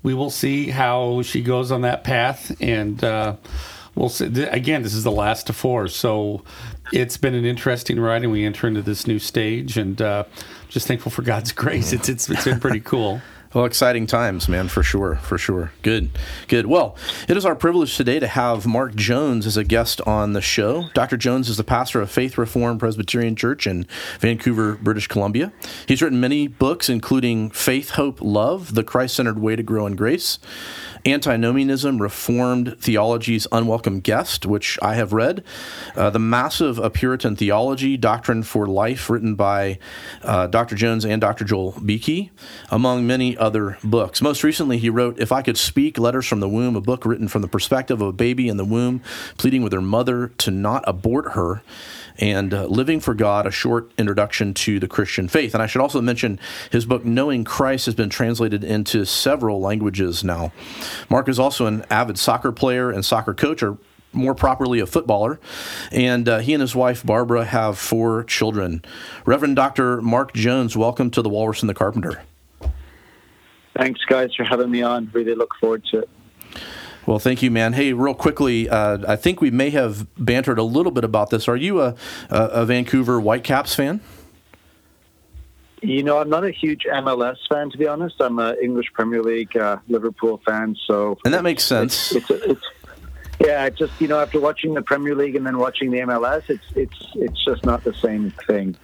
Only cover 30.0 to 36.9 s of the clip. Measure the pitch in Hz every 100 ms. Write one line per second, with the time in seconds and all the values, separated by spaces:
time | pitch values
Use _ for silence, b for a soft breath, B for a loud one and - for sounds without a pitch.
30 | 110 170 - - B B B B B B
31 | 135 143 143 117 117 135 135 135 143 127
32 | 101 - - 120 123 123 120 - - 107
33 | 110 117 113 113 - 117 113 110 - 98
34 | 90 110 - - 95 104 - - - 113
35 | 101 107 123 190 - B B B B -
36 | 101 107 113 120 143 - 156 117 110